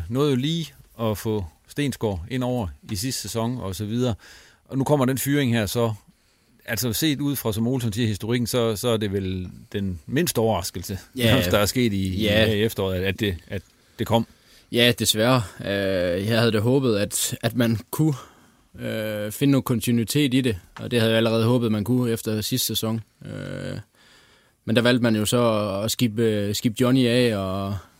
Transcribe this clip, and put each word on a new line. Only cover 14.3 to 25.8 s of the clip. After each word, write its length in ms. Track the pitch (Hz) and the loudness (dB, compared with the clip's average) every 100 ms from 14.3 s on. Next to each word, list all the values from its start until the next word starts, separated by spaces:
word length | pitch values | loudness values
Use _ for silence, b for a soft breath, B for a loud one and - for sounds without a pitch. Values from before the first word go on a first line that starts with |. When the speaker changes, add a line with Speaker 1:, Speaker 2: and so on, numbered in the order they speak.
| b b b _ | b b b _
Speaker 2:
Ja, 200 | 117 120 120 | 4 4 4
desværre. 440 | 110 107 117 127 90 - | 0 2 2 2 0 -8
Øh, 640 | 95 98 98 95 90 87 104 | -6 -2 0 0 0 -2 0
jeg 100 | 117 | 2
havde 120 | 117 | 2
da 80 | 107 | 2
håbet, 360 | 110 139 131 104 | 2 2 2 0
at, 400 | 101 - - - | 0 -2 -4 -2
at 140 | 117 113 | -2 0
man 240 | 117 110 - | 0 0 -2
kunne, 220 | - 156 135 B B B B _ - | 0 0 0 B B B B _ -12
øh, 520 | 120 113 107 107 104 | -8 -6 -4 -6 -6
finde 200 | - 143 | 0 4
noget 140 | 135 - | 4 2
kontinuitet 680 | 120 - 120 110 147 143 | 0 2 2 2 0 2
i 80 | 127 | 2
det, 160 | 123 92 - - | 0 -2 -8 -12
og 120 | 110 | -2
det 80 | 120 | 2
havde 120 | 113 | 4
jeg 60 | 113 | 4
allerede 280 | 113 113 113 | 4 2 2
håbet, 260 | 123 117 | 2 2
man 120 | 107 | 0
kunne 280 | 104 127 120 | 0 0 0
efter 300 | 113 - 107 | -2 -2 -4
sidste 260 | 104 127 - | -2 -2 -2
sæson. 340 | 107 110 113 - _ 101 | -2 -2 -4 -8 _ -14
Øh, 520 | 104 95 95 - - - b b b b b b b - | -12 -10 -10 -8 -10 -14 b b b b b b b -2
men 100 | 113 | 2
der 60 | |
valgte 220 | 120 127 | 4 4
man 120 | 117 107 | 4 2
jo 100 | 104 | 2
så 440 | 123 120 107 104 98 | 2 2 2 0 -2